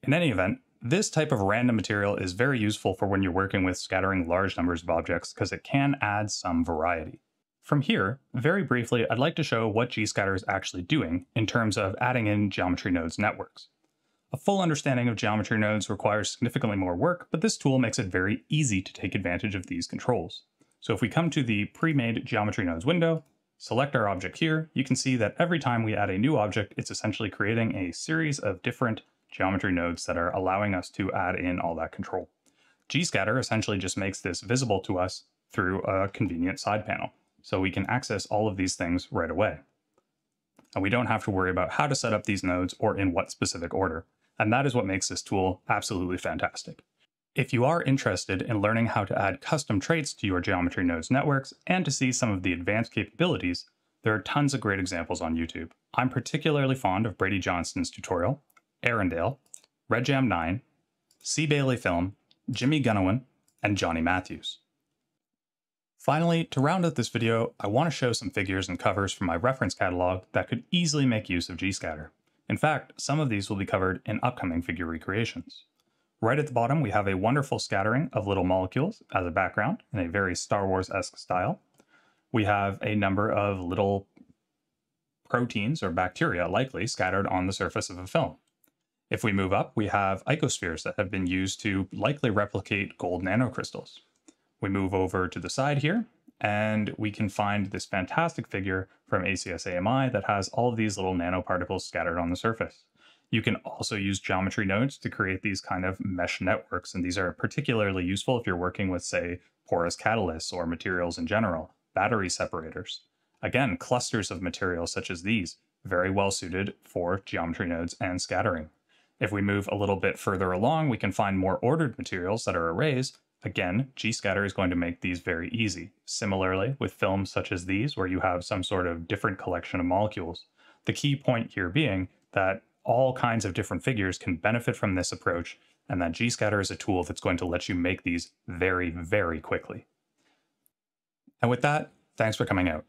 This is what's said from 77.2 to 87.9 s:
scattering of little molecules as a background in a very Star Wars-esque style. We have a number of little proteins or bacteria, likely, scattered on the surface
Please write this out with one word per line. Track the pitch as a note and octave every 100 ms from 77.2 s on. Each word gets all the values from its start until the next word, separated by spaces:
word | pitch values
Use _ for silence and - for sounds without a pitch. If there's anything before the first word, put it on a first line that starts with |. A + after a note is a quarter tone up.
| G#2+ C#3+ C#3 A2+
scattering | - G2+ G2+ B2 E3
of | A#2+ G2+
little | F#2+
molecules | F2+ F#2 F#2 B2+ E3 - -
as | G2 F2+
a |
background | E2 F2+ - G#2+ G#3+ _
in | G#2+
a | E2+
very | G2 F#2+ F2
Star | - G#2+ G2
Wars-esque | F#2+ F#2 G2 F2+ -
style. | - F2+ G2 G3 _ _ _ _ _ _ _
We | A#2
have | G2+ G2+ G2+ G2
a | G#2
number | G#2 G2 F#2+ G#2+
of | G#2 G2+ F#2+
little | F2 F#2 G2 G2 - _ - _ _ _ _ _ _ _ _ _ _
proteins | A#2+ B2 G#2+ G#2 D#3+
or | G2
bacteria, | F2 F#2 - E3 F2+ F2
likely, | G2 C3 F2 A2
scattered | - F#2 F#2+ G2
on | F#2 F#2
the |
surface | F#2 F#2 A2 -